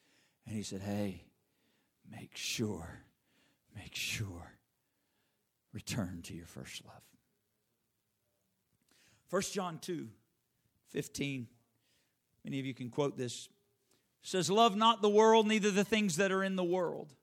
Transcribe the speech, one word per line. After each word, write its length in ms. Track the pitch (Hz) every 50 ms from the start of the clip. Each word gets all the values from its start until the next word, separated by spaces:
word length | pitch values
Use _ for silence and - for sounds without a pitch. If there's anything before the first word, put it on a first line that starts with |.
| _ _ _ _ _ _ _ _ _
and 100 | - 107
he 80 | 107 98
said, 180 | - 101 95
"Hey, 420 | 101 104 101 104 104 98 92 85 - - _ _ _ _ _ _ _ _ _ _ _ _ _ _ _
make 300 | - 107 - - - -
sure, 720 | - - - - - 117 107 101 85 85 - - - - _ _ _ _ _ _ _ _ _ _ _ _ _ _
make 220 | 104 - - -
sure, 640 | - - - - - 110 95 87 85 82 - - _ _ _ _ _ _ _ _ _ _ _ _ _ _ _ _ _ _ _ _ _ _ _
return 500 | - 107 - - - - 98 90 95 85 85
to 100 | - -
your 140 | 82 82 -
first 360 | - 67 65 - - - -
love." 200 | - - - - _ _ _ _ _ _ _ _ _ _ _ _ _ _ _ _ _ _ _ _ _ _ _ _ _ _ _ _ _ _ _ _ _ _ _ _ _ _ _ _ _ _ _ _ _
First 260 | 175 190 196 - -
John 260 | 202 185 180 160 160
two 300 | - - 180 151 135 113 - - _ _ _ _ _ _ _ _ _ _ _ _ _ _
fifteen. 600 | - 160 151 - - - 143 143 139 131 117 113 - _ _ _ _ _ _ _ _ _ _ _ _ _ _ _ _ _ _
Many 160 | - 143 139
of 60 | 131
you 80 | 135 127
can 160 | - 131 120
quote 280 | - - 143 139 - -
this. 300 | 127 120 117 - - - _ _ _ _ _ _ _ _ _ _ _ _ _ _ - -
Says, 220 | - 185 170 131
"Love 260 | 190 220 233 233 190
not 260 | 208 220 226 233 208
the 80 | 202 208
world, 380 | 208 214 220 220 220 226 214 214
neither 240 | 220 220 190 208
the 140 | 190 196 202
things 320 | - 226 220 208 196 151 160
that 140 | 196 190
are 120 | 190 190 190
in 140 | 190 190 185
the 60 | 180
world. 520 | 170 175 185 175 160 151 151 147 151 - _